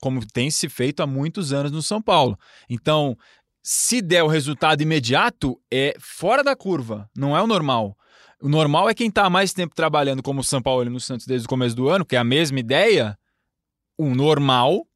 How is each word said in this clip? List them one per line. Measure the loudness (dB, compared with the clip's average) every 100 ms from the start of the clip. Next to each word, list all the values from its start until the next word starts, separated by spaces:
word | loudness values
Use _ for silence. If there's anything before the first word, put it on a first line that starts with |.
como | -6 -4 -4
tem | -4 -2
se | -2 -4
feito | -2 -2 -2
há | -4
muitos | -4 -4 -4 -4
anos | -2 -2
no | -4
São | -4 -4
Paulo. | 2 4 2 0 _ -20 -10
Então, | -4 0 0 0 -4 _ _ _ _ -6
se | -4 -2 -2
der | 2 2
o | 4
resultado | 2 -2 0 2 2
imediato, | 0 0 0 2 0 -2 -4 -6 _
é | -2 -2 -4
fora | -12 -6 0 2
da | 2 -2
curva, | -2 -4 -4 -8 -10
não | -6 -2 0
é |
o | 2
normal. | 0 0 0 -2 -8 _ _ -20 _
O | 0
normal | 2 4 4 2
é |
quem | 0 0
tá | 2 2
há |
mais | 2 0
tempo | -2 -6 -2
trabalhando | 0 2 0 -2
como | -4 -4
o |
São | -2 -2
Paulo | 0 0 -2
e |
no | -6
Santos | -8 -10 -4
desde | -4 -2
o |
começo | -2 0 0
do | 0
ano, | 0 0
que | 0
é |
a |
mesma | 2 2 0 -2
ideia, | 0 2 4 2 0 -6 _ _ _ _ _ _ _ -6
o | -2 2
normal | 2 2 4 4 2 0 -4